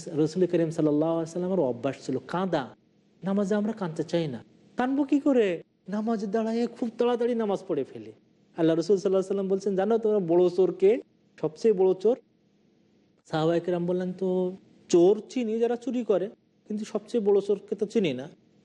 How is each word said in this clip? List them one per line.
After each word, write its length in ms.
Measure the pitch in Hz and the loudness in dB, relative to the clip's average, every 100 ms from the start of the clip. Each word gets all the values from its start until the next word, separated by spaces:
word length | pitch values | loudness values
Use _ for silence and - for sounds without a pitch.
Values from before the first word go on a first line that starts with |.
| - | -6
রসুল 380 | 143 156 185 180 | -2 -2 0 0
করিম 240 | 175 165 | 2 0
সাল্লাল্লাহু 400 | 160 151 147 160 | 0 0 2 0
আলাইহি 200 | 165 165 | -2 -4
ওয়াসাল্লামের 280 | 175 180 185 | -6 -2 0
অভ্যাস 460 | 135 120 135 135 - | 0 -2 -6 -6 -6
ছিল। 120 | 127 - | -6 -4
কাঁদা, 480 | 175 190 165 120 - _ _ _ _ | -4 -2 -2 -4 -12 _ _ _ _
নামাজে 320 | 175 196 196 208 | -4 -2 0 0
আমরা 180 | 208 | -2
কাঁদতে 300 | 220 180 160 | -4 -6 -6
চাই 240 | 160 170 160 | -4 -2 -2
না, 160 | 117 - _ _ - | -6 -14 _ _ -4
কাঁদবো 260 | 254 277 | -2 0
কি 160 | 285 294 | 0 2
করে? 440 | 285 254 208 165 - _ - | 4 4 2 -2 -8 _ -8
নামাজে 380 | 208 220 226 208 | -4 -2 -4 -2
দাঁড়ায় 400 | 214 220 233 233 | -2 -2 -2 -4
খুব 220 | - 240 - | -4 -6 -2
তাড়াতাড়ি 380 | 240 240 240 233 | 0 0 0 0
নামাজ 280 | 214 190 - | -2 -2 -2
পড়ে 160 | 156 | -4
ফেলি। 280 | 127 120 110 - _ _ _ - | -4 -10 -16 -20 _ _ _ 0
আল্লাহ 180 | 165 160 | 2 2
রসুল 220 | 160 196 | 2 2
সাল্লাল্লাহু 100 | 190 | 2
আলাইহি 80 | 190 | 0
ওয়াসাল্লাম 320 | 190 202 190 | 0 -2 -2
বলছেন, 280 | 196 208 185 | -2 0 0
"জানো 220 | 196 226 | 2 2
তোমরা 220 | 220 214 | 2 0
বড় 300 | 170 175 180 | 2 4 4
চোর 240 | 175 185 | 4 2
কে? 280 | 180 190 254 - _ _ - | 4 4 2 -2 _ _ -6
সবচেয়ে 320 | 156 - 226 | -6 0 2
বড় 200 | 196 190 | 4 2
চোর?" 240 | 185 208 254 - _ _ _ _ _ _ _ _ _ _ | 2 0 0 -4 _ _ _ _ _ _ _ _ _ _
সাহাবায়ে 340 | 160 160 170 | -2 2 0
কেরাম 260 | 170 175 175 | 0 -2 -2
বললেন, 280 | 180 185 | -2 -4
"তো 440 | 180 190 185 180 190 _ _ - | -4 -2 0 -2 -6 _ _ 2
চোর 320 | 175 175 214 214 | 6 6 4 -2
চিনি 300 | - 226 226 | -6 -4 -2
যারা 160 | 233 240 | -2 -2
চুরি 280 | 269 247 | -4 -4
করে, 260 | 226 190 202 - _ _ - | 0 0 -2 -10 _ _ -10
কিন্তু 180 | 214 214 | -8 -6
সবচেয়ে 380 | 214 - 240 | -8 -4 -2
বড় 180 | 202 202 | 2 2
চোরকে 340 | 196 196 - 202 | 2 -2 -4 -6
তো 100 | 214 | -2
চিনি 280 | 233 185 | 0 0
না।" 100 | 127 139 - _ _ | -2 -10 -18 _ _